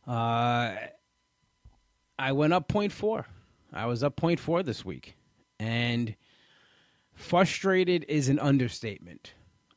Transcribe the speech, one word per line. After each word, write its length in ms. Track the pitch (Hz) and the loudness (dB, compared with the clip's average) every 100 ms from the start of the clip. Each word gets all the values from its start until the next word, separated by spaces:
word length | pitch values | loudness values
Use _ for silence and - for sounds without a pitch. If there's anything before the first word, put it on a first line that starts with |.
Uh, 680 | - 120 117 117 120 120 117 98 120 - _ _ _ _ _ _ - _ _ _ _ - | -4 -2 0 2 2 2 0 -4 -12 -16 _ _ _ _ _ _ -20 _ _ _ _ -6
I 140 | 135 | -2
went 200 | 139 151 | 2 4
up 140 | 180 151 | 2 2
point 240 | 208 202 | -2 -2
four. 360 | - 208 220 - - _ _ _ | -2 -2 -2 -6 -16 _ _ _
I 140 | - 113 | -6 -4
was 160 | 120 | 0
up 140 | 143 - | -2 0
point 240 | 165 170 | 0 0
four 240 | - 170 | 0 -2
this 200 | 180 110 | -2 -6
week. 320 | - 65 - - _ _ _ _ | -8 -12 -14 -20 _ _ _ _
And 540 | 110 117 120 120 117 107 _ _ _ _ _ _ _ _ _ | -4 0 0 0 -2 -8 _ _ _ _ _ _ _ _ _
frustrated 920 | - - 175 185 - 190 185 185 175 - | -20 0 4 4 2 2 2 4 0 0
is 200 | 151 131 | 0 2
an 120 | 139 | 2
understatement. 920 | 143 139 123 - 113 98 - 82 - - - _ _ | 4 4 2 -4 -10 -10 -16 -20 -20 -20 -20 _ _